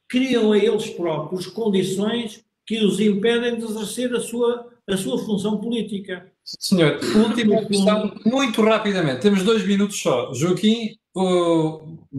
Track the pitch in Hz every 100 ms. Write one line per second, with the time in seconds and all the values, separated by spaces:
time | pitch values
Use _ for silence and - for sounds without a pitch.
0 | _ 254 262 233 214 208 214 208 - -
1 | 170 151 - 180 - 214 226 190 160 190
2 | 214 240 226 - _ _ - 220 202 185
3 | 214 190 233 233 240 226 220 214 202 -
4 | 247 240 - 233 240 240 - _ - 190
5 | 247 247 220 196 208 208 233 233 - 196
6 | - 180 - _ - - - 185 151 135
7 | - 214 226 233 214 190 - 202 196 214
8 | 214 - 220 262 269 220 214 220 208 190
9 | 156 123 208 196 185 226 185 196 202 -
10 | 170 127 - 120 175 180 214 233 220 -
11 | _ 185 185 180 170 165 156 156 160 -
12 | _